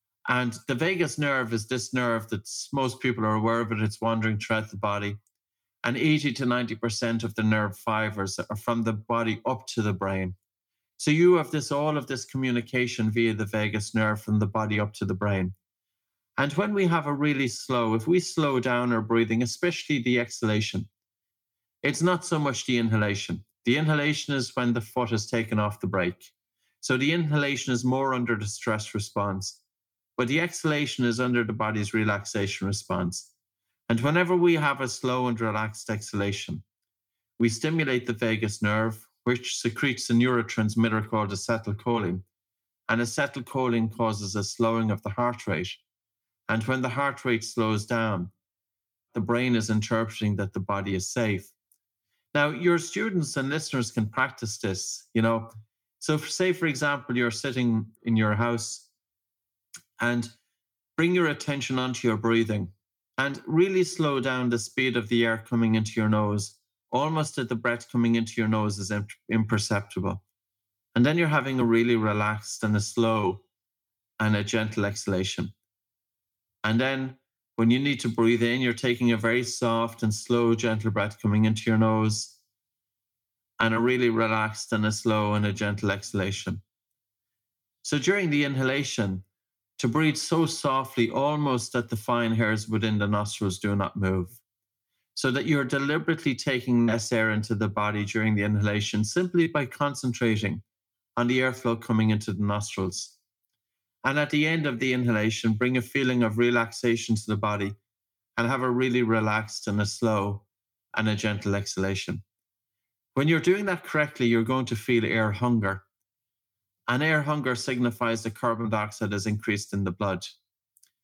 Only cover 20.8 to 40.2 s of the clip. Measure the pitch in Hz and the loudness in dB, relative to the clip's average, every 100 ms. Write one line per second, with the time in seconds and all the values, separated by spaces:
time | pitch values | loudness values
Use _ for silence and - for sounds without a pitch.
20.8 | 107 _ _ _ _ _ _ _ _ _ | -8 _ _ _ _ _ _ _ _ _
21.8 | 143 - 175 175 - 156 143 120 - 120 | -2 2 2 2 0 0 0 -2 -2 0
22.8 | 113 110 104 101 - - - _ 117 143 | 2 2 2 -2 -4 -8 -10 _ 0 2
23.8 | 156 151 147 147 - 139 123 131 120 117 | 2 2 2 -2 -2 -2 -2 -2 0 0
24.8 | 107 127 113 110 - 117 110 107 104 - | -2 -2 0 -2 0 -2 0 0 -2 -4
25.8 | 95 95 87 - - _ _ _ _ _ | -4 0 0 -4 -12 _ _ _ _ _
26.8 | - 127 143 170 151 147 143 127 131 120 | -2 0 2 0 2 2 2 -2 -2 0
27.8 | 123 135 135 127 120 107 104 - 120 107 | 2 2 2 0 0 -2 -4 -6 -2 -2
28.8 | - 104 - 107 101 95 - - _ _ | -4 -6 -4 -2 -2 -4 -8 -14 _ _
29.8 | _ _ _ - 123 151 170 - 160 147 | _ _ _ -4 0 0 0 -2 0 0
30.8 | 143 - 120 113 123 120 113 110 110 110 | 0 0 0 2 2 2 0 -2 -2 -2
31.8 | 101 110 107 101 - 107 101 - 98 101 | 0 0 2 0 -2 -2 -2 -2 -4 -4
32.8 | - 92 87 - - _ _ _ _ _ | -2 -2 -2 -4 -12 _ _ _ _ _
33.8 | - 117 139 175 180 180 175 160 147 131 | -2 0 2 2 4 4 4 4 2 0
34.8 | 131 - 127 127 123 117 113 107 107 104 | -4 -4 -2 0 0 0 -2 -2 -4 -6
35.8 | - 104 - 101 101 101 - 80 - _ | -6 -6 -4 -2 -2 -2 -6 -10 -12 _
36.8 | _ _ _ _ _ - 117 110 156 165 | _ _ _ _ _ 0 0 2 -2 0
37.8 | 143 123 123 107 113 110 107 - 104 107 | 2 0 -2 -2 -2 0 -2 -2 0 0
38.8 | 113 110 - _ 123 123 - - 117 110 | 0 -4 -14 _ -2 -2 -4 -4 -4 -2
39.8 | 143 117 - 117 | -2 -2 0 4